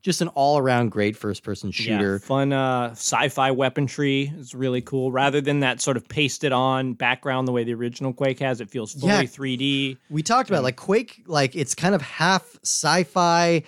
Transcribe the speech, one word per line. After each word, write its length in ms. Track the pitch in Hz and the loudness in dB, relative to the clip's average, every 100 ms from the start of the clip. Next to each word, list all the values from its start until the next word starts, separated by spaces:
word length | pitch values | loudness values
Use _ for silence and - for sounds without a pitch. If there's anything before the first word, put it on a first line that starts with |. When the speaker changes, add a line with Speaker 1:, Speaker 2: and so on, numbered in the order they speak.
Speaker 1:
just 200 | - 165 | -2 -2
an 60 | 170 | -2
all-around 600 | - 139 147 131 123 117 | 2 2 4 4 2 2
great 260 | 107 104 104 | 0 0 0
first-person 540 | 110 95 - 101 101 | -6 -6 -8 -8 -6
Speaker 2:
Yeah, 40 | |
Speaker 1:
shooter. 440 | 92 113 104 101 98 | -6 -2 0 0 -2
Speaker 2:
fun, 320 | - 135 139 | -2 0 0
uh, 380 | 135 131 127 120 | 0 0 0 -4
sci-fi 580 | 117 - 117 139 139 135 | -6 -2 0 0 2 0
weaponry 840 | 131 135 139 135 - 143 135 139 156 | 2 0 0 -4 -2 0 0 -2 -8
is 160 | 127 123 | -14 -6
really 260 | 131 123 | -2 -2
cool. 300 | 117 135 131 | -4 -4 -2
Rather 280 | 131 139 143 | 2 2 2
than 200 | 143 143 | 0 2
that 220 | 131 120 | 2 0
sort 160 | - 123 | -2 -2
of 100 | - | -2
pasted-on 840 | - 143 - 147 127 131 131 131 | -2 -2 0 0 2 2 0 -2
background 540 | 123 120 127 143 131 131 | -2 0 0 -2 -2 0
the 40 | |
way 120 | 123 | -2
the 120 | 117 117 | -2 -4
original 360 | 120 117 135 | -6 -4 -6
Quake 280 | 123 139 131 | -2 -2 0
has, 220 | 135 123 | -2 -2
it 100 | 113 | -6
feels 200 | 127 110 | -8 -8
fully 180 | 143 160 | -2 2
Speaker 1:
Yeah. 120 | 202 131 | 2 0
Speaker 2:
three 300 | - 135 127 | -4 -6 -2
D. 420 | 139 139 139 131 _ | 0 0 -2 -8 _
Speaker 1:
We 140 | 147 | -6
talked 260 | 156 240 254 | 0 0 2
about, 120 | 180 | 0
Speaker 2:
Mm. 40 | 127 | 0
Speaker 1:
like, 100 | 127 | -4
Quake, 440 | - 214 254 - - | 0 0 -2 -14 -2
like, 280 | 151 135 175 | 2 2 0
it's 200 | 131 - | -4 -2
kind 180 | 175 | 0
of 80 | 202 | 0
half 560 | 135 - 165 185 - - | -2 0 2 2 -2 -10
sci-fi 1000 | - - 151 170 185 185 175 170 170 165 | -4 -2 2 2 2 2 2 4 4 2